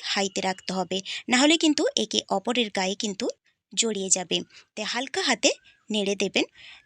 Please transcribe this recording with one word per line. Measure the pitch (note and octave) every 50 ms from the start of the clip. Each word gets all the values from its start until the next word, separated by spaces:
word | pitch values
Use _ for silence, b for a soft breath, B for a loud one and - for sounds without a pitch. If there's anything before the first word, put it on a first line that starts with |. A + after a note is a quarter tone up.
| -
হাইতে | - - G3+ G3 G3 - G3+
রাখতে | F#3+ F#3+ F#3 - - -
হবে, | F#3 F#3+ F3+ E3+ F#3 F#3+ F#3+ B B B B B
না | A#3+ B3
হলে | C#4 D4+ E4
কিন্তু | E4 E4 D#4 D4 D4+ E4 B4+ -
একে | - A3 G#3 - G#3+ - -
অপরের | G3 G3 - A#3 B3 B3 A#3 G#3 -
গায়ে | G3+ F#3 F#3 G3+
কিন্তু | - - G#3 F#3+ - A#3+ - - _ _ _ _ _ _ _
জড়িয়ে | - F#3 - A3+ A3 G3 F#3+ F#3+
যাবে, | - F#3+ F3+ D#3+ F3+ F3 F3+ - B B B B
তাই | B - G#3+ G3+
হালকা | - A#3+ C4+ C4 - F#4+
হাতে | F#4 D4+ A#3+ - - D4+ C#5 - b b b b b b
নেড়ে | G#3+ G#3+ G3 G3 G3+
দেবেন। | G3 G3+ F#3+ - - D#4+ - B B B B B B B